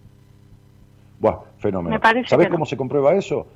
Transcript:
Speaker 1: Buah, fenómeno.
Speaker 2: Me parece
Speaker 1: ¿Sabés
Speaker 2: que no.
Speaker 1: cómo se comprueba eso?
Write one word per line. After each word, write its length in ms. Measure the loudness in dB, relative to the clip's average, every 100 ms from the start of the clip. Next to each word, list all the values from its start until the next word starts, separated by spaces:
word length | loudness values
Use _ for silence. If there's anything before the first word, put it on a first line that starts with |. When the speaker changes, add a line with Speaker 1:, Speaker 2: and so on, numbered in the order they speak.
| -20 _ _ _ _ -20 _ _ -20 _ _ -2
Speaker 1:
Buah, 180 | -2 -2 -10 _
fenómeno. 340 | -4 -4 -4 0
Speaker 2:
Me 40 |
parece 280 | 2 2 2
Speaker 1:
¿Sabés 180 | 2 2
Speaker 2:
que 20 |
no. 60 | 0
Speaker 1:
cómo 100 | -4
se 120 | -6
comprueba 360 | -4 0 2 2
eso? 320 | 0 -6 -6